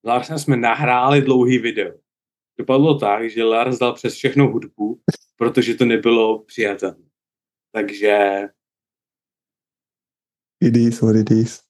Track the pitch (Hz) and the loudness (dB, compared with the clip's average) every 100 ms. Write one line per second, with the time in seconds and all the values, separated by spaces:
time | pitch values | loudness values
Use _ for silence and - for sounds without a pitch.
0 | 113 123 123 160 147 127 117 113 123 123 | -2 -4 -2 -8 -2 0 0 0 0 2
1 | 127 143 131 127 123 123 113 107 92 - | 4 2 4 2 4 2 0 -4 -8 -10
2 | _ _ _ _ _ - - 131 156 139 | _ _ _ _ _ -14 0 2 4 2
3 | 104 104 117 110 113 113 120 120 123 120 | 0 -2 -4 -2 0 0 -2 -2 -4 -2
4 | 120 - 131 139 139 113 - - 104 117 | -8 -4 -2 2 2 0 -10 -8 -8 -4
5 | - - _ _ 117 127 117 113 120 110 | -4 -6 _ _ -2 0 -2 0 0 0
6 | 113 117 110 110 _ - 104 98 - - | 2 2 2 -2 _ -6 -6 -4 -8 -10
7 | _ _ _ _ _ _ _ 110 104 101 | _ _ _ _ _ _ _ -8 -8 -2
8 | 104 104 101 98 101 _ _ _ _ _ | 0 2 2 -2 -8 _ _ _ _ _
9 | _ _ _ _ _ _ _ _ _ _ | _ _ _ _ _ _ _ _ _ _
10 | _ _ _ _ _ _ 147 117 117 117 | _ _ _ _ _ _ 0 2 2 2
11 | 110 110 107 110 113 - | 2 2 2 0 0 -6